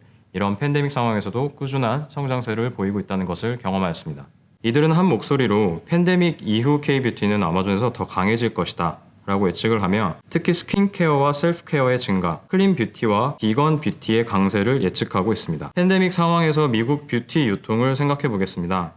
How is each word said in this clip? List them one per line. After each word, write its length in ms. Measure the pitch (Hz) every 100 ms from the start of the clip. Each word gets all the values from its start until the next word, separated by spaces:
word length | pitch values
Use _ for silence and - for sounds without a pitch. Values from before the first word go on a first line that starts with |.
| - _ _
이런 220 | 95 101 101
팬데믹 360 | 147 143 143
상황에서도 640 | 139 117 107 98 117 139 -
꾸준한 540 | 135 135 120 131 151
성장세를 640 | - 139 127 117 110 123
보이고 260 | 123 98 101
있다는 260 | 92 98 90
것을 320 | 87 113 123
경험하였습니다. 680 | 95 95 92 82 - 69 69 _ _ _
이들은 300 | 113 127 160
한 160 | 165 185
목소리로 760 | 113 - 139 120 104 101 82 -
팬데믹 500 | 170 175 180 175 -
이후 380 | 107 107 131 147
K뷰티는 640 | 143 139 120 - 104 104
아마존에서 520 | 87 90 95 98 120
더 120 | - 92
강해질 480 | - 95 117 117
것이다 460 | - 87 - 85 - - - -
라고 200 | 98 98
예측을 360 | - 113 113
하며, 320 | 95 104 98 - -
특히 200 | 165 165
스킨케어와 800 | 170 - 196 202 - 165 143 143
셀프케어의 680 | 143 170 170 - 147 127 123
증가, 420 | - 95 87 80 -
클린 260 | 190 196
뷰티와 640 | 175 107 - 113 104 127 -
비건 420 | 107 110 151 151
뷰티의 460 | 107 - - 113 117
강세를 560 | 98 98 101 104 135
예측하고 500 | 92 - 113 104 95
있습니다. 420 | 107 - 78 73 -
팬데믹 360 | 185 190 185
상황에서 560 | 175 170 170 160 151 147
미국 380 | 110 117 147 -
뷰티 420 | 120 - 165 127
유통을 480 | 98 - 110 131 135
생각해 340 | 143 143 139
보겠습니다. 640 | 104 95 - 85 92 85